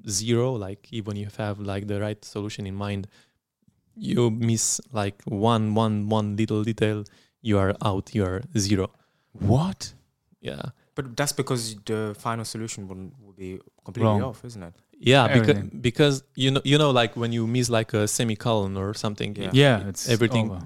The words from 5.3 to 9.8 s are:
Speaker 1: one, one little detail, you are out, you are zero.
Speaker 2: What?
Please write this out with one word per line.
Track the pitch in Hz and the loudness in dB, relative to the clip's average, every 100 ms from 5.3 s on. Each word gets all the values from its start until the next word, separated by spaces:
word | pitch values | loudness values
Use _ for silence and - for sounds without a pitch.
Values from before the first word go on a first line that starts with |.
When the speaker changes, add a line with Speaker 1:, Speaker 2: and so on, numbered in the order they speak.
| 101 117 113 107 | 0 2 2 2
Speaker 1:
one, | 107 110 104 104 | 2 2 0 0
one | 110 104 104 | 0 0 -2
little | 110 107 | 0 0
detail, | 107 107 107 107 101 _ _ _ | -2 0 0 -2 -8 _ _ _
you | 110 101 | 2 4
are | 95 - | 4 2
out, | 107 95 - | -2 -2 -2
you | 110 | -2
are | 92 92 - 110 | 0 -2 -4 -2
zero. | 98 98 92 _ _ _ _ | 2 0 0 _ _ _ _
Speaker 2:
What? | 110 98 127 185 - | -4 2 4 2 -4